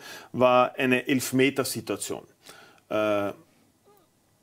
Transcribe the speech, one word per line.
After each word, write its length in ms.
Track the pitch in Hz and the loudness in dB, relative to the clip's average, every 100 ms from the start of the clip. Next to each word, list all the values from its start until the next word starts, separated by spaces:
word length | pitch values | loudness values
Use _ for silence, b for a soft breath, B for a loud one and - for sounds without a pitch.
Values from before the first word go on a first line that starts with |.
| B B B | B B B
war 420 | 120 123 123 123 - | 2 4 6 2 0
eine 280 | 131 123 135 | 0 0 0
Elfmetersituation. 1160 | 135 - 131 135 135 127 117 - 98 - 64 - _ B B B B - | -2 0 2 2 0 -4 -6 -8 -8 -8 -10 -12 _ B B B B -6
Äh, 440 | 107 107 104 101 - _ _ _ _ _ _ _ _ _ _ | -2 0 0 -4 -8 _ _ _ _ _ _ _ _ _ _